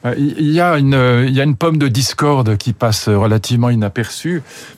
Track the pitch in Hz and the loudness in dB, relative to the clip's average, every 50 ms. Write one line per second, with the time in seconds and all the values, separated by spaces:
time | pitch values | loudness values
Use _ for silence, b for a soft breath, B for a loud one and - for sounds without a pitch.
0 | - 123 120 - 143 147 - - 160 147 156 165 175 180 165 147 139 135 139 135 | -4 -4 -2 0 -2 -2 0 0 0 0 2 2 2 2 2 2 2 2 2 2
1 | 127 123 120 120 127 131 135 135 135 151 143 - 170 165 160 151 143 139 107 135 | 2 2 2 2 2 0 0 0 0 0 0 0 0 0 0 2 0 0 0 0
2 | 131 - - - 147 147 147 135 123 110 107 98 - 123 107 - 120 113 107 - | -2 -2 -4 -2 0 2 2 2 2 0 0 -2 -2 -6 -4 -2 -2 -2 -2 -2
3 | - 113 104 101 107 107 107 107 92 - 123 117 120 123 120 110 107 101 - 120 | 0 0 2 2 2 2 0 0 0 0 0 0 2 2 2 0 0 -2 -4 -6
4 | 113 - - - - 165 180 160 131 B B B B B B | -6 -6 -8 -8 -6 -4 -4 -6 -6 B B B B B B